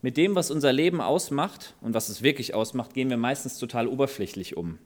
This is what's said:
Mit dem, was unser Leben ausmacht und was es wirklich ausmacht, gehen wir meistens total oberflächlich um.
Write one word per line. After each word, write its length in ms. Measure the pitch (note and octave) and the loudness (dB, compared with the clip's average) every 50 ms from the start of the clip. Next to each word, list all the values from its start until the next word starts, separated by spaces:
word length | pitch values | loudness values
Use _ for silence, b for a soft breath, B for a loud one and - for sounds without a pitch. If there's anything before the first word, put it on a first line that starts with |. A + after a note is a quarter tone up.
Mit 140 | - B2+ B2 | -2 0 4
dem, 180 | D3 E3 G3 G3+ | 4 4 4 4
was 160 | F#3 E3 - | 2 0 0
unser 220 | C#3+ D#3 C#3 C#3 | 0 2 4 4
Leben 280 | B2+ C3+ D#3+ F3+ F3 E3 | 4 6 4 2 2 2
ausmacht 760 | A#2 F#2+ C#3+ - - - C#3+ C#3 D#3+ G3+ - - - - - _ | 0 2 2 0 0 -2 -2 -2 -2 -2 -4 -12 -20 -20 -20 _
und 140 | - A2+ A2+ | -6 -2 -2
was 140 | A2+ - - | -2 -2 -2
es 140 | G#2 - | -6 2
wirklich 300 | A#2 C#3+ D3 - A#2 - | 2 2 2 2 -4 -4
ausmacht, 420 | - G#2+ A2 - - B2+ A2+ - - | -2 -2 -2 -2 -2 -6 -6 -4 -4
gehen 160 | C3 C3 C3 | -2 0 0
wir 60 | B2 | 0
meistens 420 | A#2 A#2 B2 C#3 C#3 - B2+ - - | 0 0 0 -2 -2 -4 -10 -8 -8
total 280 | B2+ A2+ - A#2+ A#2 | -8 -4 -2 -2 0
oberflächlich 680 | A#2 B2+ C3+ C#3 C3+ - - G2+ - - G2 F#2 - - | 0 2 0 0 0 0 -6 -6 -6 -4 -8 -8 -8 -6
um. 240 | - E2+ E2+ D#2+ D#2+ - | -6 -6 -6 -8 -10 -16